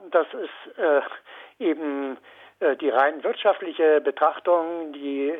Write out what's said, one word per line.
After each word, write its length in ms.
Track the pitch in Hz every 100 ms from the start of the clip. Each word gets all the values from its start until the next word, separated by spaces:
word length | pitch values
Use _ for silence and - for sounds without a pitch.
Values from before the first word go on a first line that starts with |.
| 185
das 160 | 175 151
ist, 440 | 131 160 - - -
äh, 220 | 165 143 - - - - - -
eben, 600 | 190 151 151 139 139 127 - - - -
äh, 160 | 165 131
die 140 | 143
rein 340 | 120 143 156
wirtschaftliche 800 | 170 - 208 190 175 147 156 151
Betrachtung, 920 | 143 - 156 - 180 175 165 170 156
die 400 | 143 143 139 139